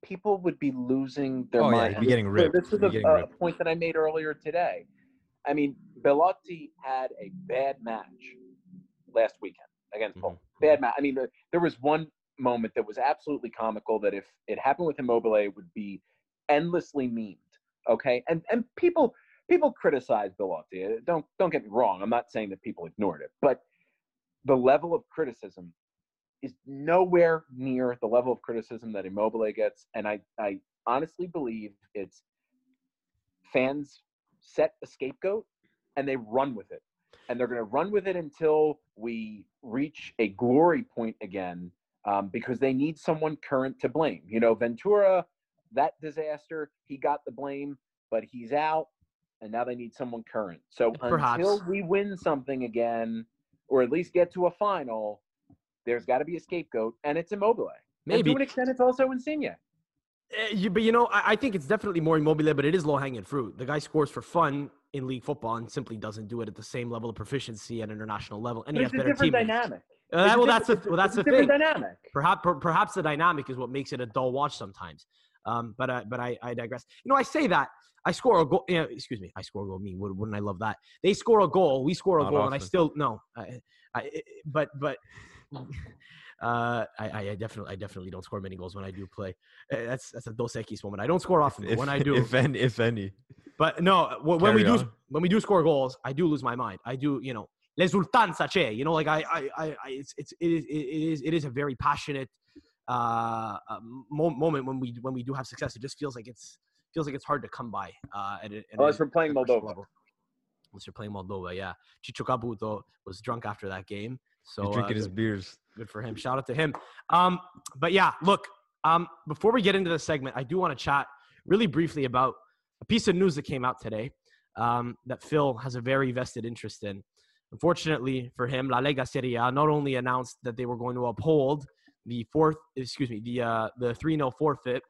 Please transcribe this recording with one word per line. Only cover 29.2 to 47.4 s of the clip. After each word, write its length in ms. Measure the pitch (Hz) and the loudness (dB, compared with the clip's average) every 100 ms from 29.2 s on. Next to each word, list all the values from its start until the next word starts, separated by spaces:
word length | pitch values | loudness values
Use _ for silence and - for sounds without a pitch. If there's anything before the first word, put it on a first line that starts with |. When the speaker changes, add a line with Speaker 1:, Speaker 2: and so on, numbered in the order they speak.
| 110 113 107 107 | 0 0 -2 0
Speaker 1:
gets. 300 | 104 - _ | -2 -2 _
And 140 | - 104 | -8 -6
I, 140 | 104 _ - | -6 _ -6
I 180 | 104 98 _ _ - | -6 -6 _ _ -2
honestly 400 | 123 160 - 180 | -2 -2 -8 -8
believe 460 | 170 131 113 104 101 _ | -6 -6 -6 -12 _ _
it's 300 | 104 95 _ _ _ _ _ _ _ _ _ _ _ _ _ _ | -10 -10 _ _ _ _ _ _ _ _ _ _ _ _ _ _
fans 480 | 135 131 147 143 _ _ _ _ _ | 0 0 -2 -10 _ _ _ _ _
set 340 | _ - 156 _ | _ 0 0 _
a 40 | - | -20
scapegoat 580 | _ 135 135 185 202 - _ _ _ _ - | _ -10 -4 -4 -4 -8 _ _ _ _ -6
and 120 | 139 | -4
they 80 | 131 | -4
run 400 | 107 120 139 113 | -2 -2 0 -4
with 160 | 92 | -12
it. 100 | 82 _ _ _ _ - | -18 _ _ _ _ -8
And 100 | 123 | -2
they're 80 | 123 | -2
gonna 160 | 123 | -2
run 280 | 107 127 180 | -2 -2 0
with 160 | 208 190 | -2 -2
it 80 | 180 | -4
until 640 | 156 _ 160 156 151 147 _ _ | -6 _ 2 4 4 0 _ _
we 500 | 117 117 110 107 - _ | -8 -8 -10 -14 -20 _
reach 520 | 120 117 147 - - - | -8 -4 -4 -6 -18 -2
a 100 | - | -2
glory 540 | 98 123 131 170 156 | 0 4 6 6 4
point 320 | 117 - 113 - | -2 -6 -8 -8
again, 500 | 104 95 90 87 87 _ _ _ 104 | -10 -8 -8 -8 -12 _ _ _ -2
um, 220 | 101 98 | -2 -2
because 300 | 113 117 117 | -6 -6 -2
they 140 | 135 | 0
need 240 | 131 147 156 | 2 -2 -2
someone 400 | - 160 156 156 - | -4 -2 -2 -6 -4
current 320 | 131 131 - | -2 -2 -4
to 80 | 135 | -4
blame. 320 | 120 156 87 90 | 0 -2 -2 -4
You 120 | 110 | 2
know, 140 | 117 110 | 4 4
Ventura, 720 | 117 117 196 208 196 185 165 _ _ _ _ | 0 -2 2 4 6 4 0 _ _ _ _
that 200 | 117 151 - | -2 -2 -2
disaster, 720 | 156 147 156 147 _ 160 147 _ _ | -12 -8 -6 -8 _ -10 -10 _ _
he 100 | 139 | -4
got 220 | 147 147 - | -2 -2 -6
the 60 | |
blame, 460 | 120 | -10